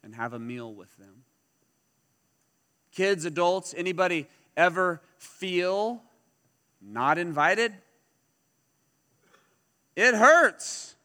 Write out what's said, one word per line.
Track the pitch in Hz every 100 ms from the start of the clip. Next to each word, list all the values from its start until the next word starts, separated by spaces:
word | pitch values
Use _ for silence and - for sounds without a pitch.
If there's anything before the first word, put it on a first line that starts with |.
and | - 110
have | 117
a | 120
meal | 117 120 117
with | 104 90 _
them. | 98 98 _ _ _ _ _ _ _ _ _ _ _ _ _ _ _ _ _
Kids, | - 190 196 165
adults, | 156 175 190 185 -
anybody | 175 180 185 170 139 _ _ -
ever | 175 175 185 165 _ _
feel | - - 185 180 180 196 220 240 _ _ _ _ _ _ _ _
not | 101 107 131 156
invited? | 175 147 151 202 233 196 _ _ _ _ _ _ _ _ _ _ _ _ _ _ _ _ _ _ _ _ _ -
It | 233 220
hurts. | 240 330 277 - - - - -